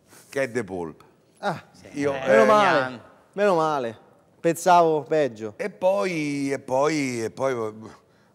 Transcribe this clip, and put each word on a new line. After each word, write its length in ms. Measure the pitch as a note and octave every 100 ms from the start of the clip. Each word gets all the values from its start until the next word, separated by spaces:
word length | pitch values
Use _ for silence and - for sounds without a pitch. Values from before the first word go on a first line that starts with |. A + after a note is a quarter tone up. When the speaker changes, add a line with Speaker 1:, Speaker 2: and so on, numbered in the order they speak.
| _ - _
Speaker 1:
che 140 | C#3
è 60 | C3+
De 160 | A#2+
Paul. 300 | G2+ F#2+ E2 D2+ _ _ _ _
Speaker 2:
Ah, 240 | G3+ D#3+ -
Speaker 3:
Sì. 140 | - - D3
Speaker 1:
Io, 120 | C#3+
Speaker 3:
Eh, 120 | C3+ C3+
Speaker 2:
meno 160 | -
Speaker 1:
eh, 40 | G#3+
Speaker 2:
male, 320 | G#3+ G3 - C3
Speaker 3:
Mian. 120 | B2 - _ _
Speaker 2:
meno 220 | F#3+ G3+ F3
male. 420 | D#3 D3 A#2 A2 _ _ _ _
Pensavo 640 | E3 D#3+ F#3 F3 E3 D#3
peggio. 520 | - D#3 C#3 A2 A2 G#2
Speaker 1:
E 140 | G3+
poi, 840 | - F#3 G3+ G3 E3+ D3 C#3+ C#3
e 60 | C3+
poi, 640 | - C3 D3+ D#3 C3+ A#2+
e 60 | A2
poi, 420 | A2+ C3+ B2 A2 A2 G#2+ - _ _ _